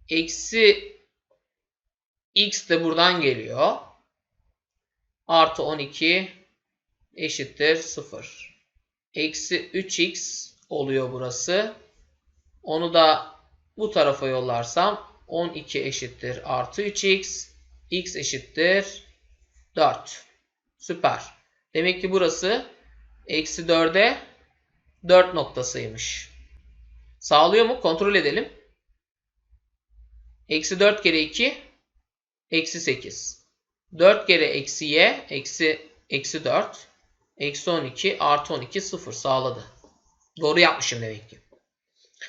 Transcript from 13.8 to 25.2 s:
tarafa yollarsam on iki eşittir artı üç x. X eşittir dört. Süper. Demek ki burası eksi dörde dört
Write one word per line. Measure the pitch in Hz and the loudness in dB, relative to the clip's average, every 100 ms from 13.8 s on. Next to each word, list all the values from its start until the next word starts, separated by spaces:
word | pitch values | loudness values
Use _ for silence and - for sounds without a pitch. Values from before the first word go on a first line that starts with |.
| 214 | -2
tarafa | 196 147 139 135 | 2 2 2 -2
yollarsam | 127 127 117 120 - 196 202 - _ - | -4 -2 -4 -2 0 0 0 -8 _ -10
on | 165 170 | -6 -6
iki | 151 143 147 | -8 -8 -6
eşittir | 135 - 123 - 123 123 - 127 | -6 -6 -10 -10 -10 -10 -6 -4
artı | 123 - | -4 -6
üç | 202 202 | -6 -2
x. | 196 196 190 - - _ _ - - | 0 0 0 -12 -14 _ _ -20 -8
X | 185 180 - | -6 -6 -8
eşittir | 139 131 - - 170 190 196 - - _ _ _ _ _ _ - | -6 -8 -8 0 2 2 0 -10 -20 _ _ _ _ _ _ 2
dört. | 147 - - - - _ _ _ _ _ | 2 2 -8 -20 -20 _ _ _ _ _
Süper. | - 175 151 113 - - _ _ _ | -12 0 0 0 -8 -20 _ _ _
Demek | 160 180 180 | -2 0 0
ki | 185 | 0
burası | 190 170 165 185 240 - - _ - - _ - | 2 2 0 -2 -2 -4 -16 _ -20 -20 _ -6
eksi | 156 156 - 165 | -4 -4 -4 0
dörde | 165 165 180 226 277 - _ _ _ _ _ _ _ 170 | 2 4 4 4 2 -8 _ _ _ _ _ _ _ 6
dört | 180 | 8